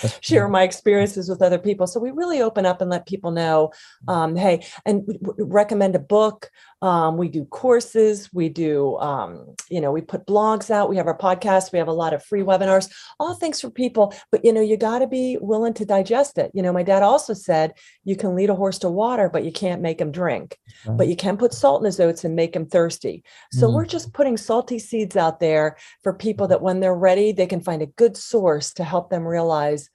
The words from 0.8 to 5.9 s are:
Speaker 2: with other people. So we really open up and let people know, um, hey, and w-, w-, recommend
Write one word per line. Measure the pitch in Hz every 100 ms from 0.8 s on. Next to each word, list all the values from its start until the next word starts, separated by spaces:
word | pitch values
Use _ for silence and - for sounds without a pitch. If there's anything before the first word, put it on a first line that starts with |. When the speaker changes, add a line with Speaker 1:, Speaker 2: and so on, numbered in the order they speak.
| 214 202 202 196 180
Speaker 2:
with | 180
other | 180 175
people. | 202 196 180
So | 240
we | 247
really | 277 349 302
open | 226 220 185
up | 180
and | 180
let | 180 -
people | 196 175
know, | 165 165 156 156 - - _ 127
um, | 175 160 170
hey, | 196 170 - -
and | - 202 196
w-, | -
w-, | 196 - 214
recommend | 202 208 214 196